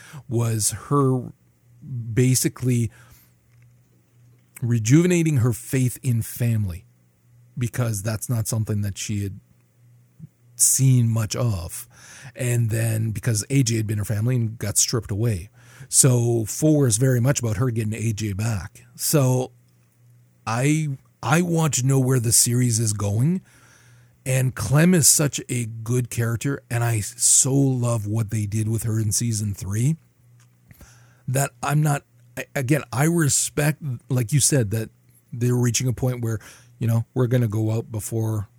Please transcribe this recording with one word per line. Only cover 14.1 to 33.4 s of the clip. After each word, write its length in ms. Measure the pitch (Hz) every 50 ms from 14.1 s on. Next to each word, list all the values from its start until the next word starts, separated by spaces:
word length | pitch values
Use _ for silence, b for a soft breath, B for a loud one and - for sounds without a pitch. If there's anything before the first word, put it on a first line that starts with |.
| 113 101 110 123 131
and 220 | 123 117 110 110
got 200 | - 107 104 -
stripped 340 | - - - - 117 104 -
away. 380 | 104 95 113 123 107 87 - - B B B B B B B
So 580 | B - - - 131 123 120 117 117 117 117 110
four 420 | - - - 156 156 156 147 139
is 100 | 123 101
very 220 | 107 131 135 127 120
much 200 | 113 135 143 -
about 180 | 120 113 104
her 120 | 92 135 131
getting 240 | 113 117 110 107 107
A 180 | 117 107 113
J 220 | 107 101 107 104 98
back. 520 | 95 107 120 113 95 - - - - - - -
So 560 | - - - - 151 131 127 127 127 127 - _ _ _ _ _ _ _ _ _ _ _ _ _ _ _ _ _ _ -
I, 440 | 110 113 120 131 147 151 156 156 147 135 - _ _ _ -
I 200 | - 120 151 170
want 340 | 180 175 165 160 160 151 -
to 100 | 127 123
know 140 | 135 135 135
where 200 | 127 127 135 127
the 120 | 113 120
series 480 | 117 - - 123 120 123 127 123 110 107
is 140 | 117 107 107
going, 480 | 107 101 101 104 113 127 160 180 190 b b b b b b b b b b b b b b b b -
and 260 | 135 131 131 131 127 -
Clem 400 | - 101 92 135 151 165 180 185
is 140 | 170 135
such 340 | - - - 151 139 - - - -
a 160 | 123 123 117
good 460 | 110 113 113 110 113 123 123 123 -
character, 500 | - 117 117 113 117 110 - 139 139 - _ -
and 140 | 120 117 120
I 160 | 120 117 107
so 540 | 98 - - - - - - - - 131 135
love 520 | 143 139 135 131 123 117 120 120 113 104
what 240 | 104 107 113 110 101
they 160 | 113 110 107
did 220 | 101 101 110 107
with 160 | 107 113 107 -
her 160 | 117 110 110
in 120 | 110 107
season 440 | 101 - 123 117 110 104 107 104 98
three 400 | - - 95 101 110 120 147 165 - _ _ _ _ _ _ _ _ _ _ _ _ _ _ b b b b b b b b b b b b
that 220 | 127 135 139 143 _ - -
I'm 180 | 139 143 151
not, 220 | 151 151 143 143 - _ _ _ _ _ -
I, 80 | - 127 _ -
again, 300 | 143 131 117 151 135 113 - -
I 120 | 113 147
respect, 760 | 165 170 175 156 135 - -